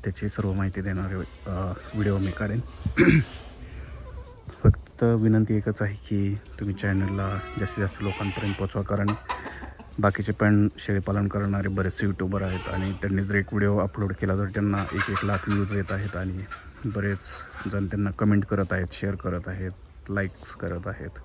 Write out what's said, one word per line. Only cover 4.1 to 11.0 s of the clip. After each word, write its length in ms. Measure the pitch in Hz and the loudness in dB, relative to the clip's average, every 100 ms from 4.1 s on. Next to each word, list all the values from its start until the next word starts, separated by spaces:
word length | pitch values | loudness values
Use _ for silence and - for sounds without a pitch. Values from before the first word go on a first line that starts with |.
| - - - - - | -12 -14 -16 -16 4
फक्त 400 | - - - - | 4 4 -2 0
विनंती 520 | 117 117 110 110 107 107 | 4 6 6 6 4 2
एकच 260 | 104 104 | 0 0
आहे 140 | 104 101 | -2 -4
की 400 | - 104 98 101 - - | -2 0 0 -2 -8 -8
तुम्ही 160 | 101 95 | -4 -2
चॅनलला 640 | 101 98 95 98 95 98 - - | 0 2 0 0 -2 -4 -4 -4
जास्तीत 240 | 98 - | -4 0
जास्त 180 | 98 - | -2 -2
लोकांपर्यंत 520 | 101 92 101 95 101 | -4 -2 -2 -2 -2
पोचवा, 280 | 95 98 104 | -2 -2 -2
कारण 280 | 98 101 101 104 - - - - - - - - | 0 2 2 0 -4 -8 -8 -12 -14 -14 -10 2
बाकीचे 320 | 101 95 104 | 2 2 -2
पण 360 | - 107 104 104 - | 4 6 8 6 2
शेळीपालन 500 | - 101 | -2 0